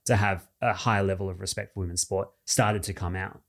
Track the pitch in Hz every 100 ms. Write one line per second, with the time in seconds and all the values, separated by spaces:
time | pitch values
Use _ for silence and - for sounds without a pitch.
0 | - 107 101 92 - - 120 - 120 101
1 | 98 95 98 87 98 - 104 101 87 85
2 | - 95 - _ - - 107 104 92 -
3 | 87 92 95 -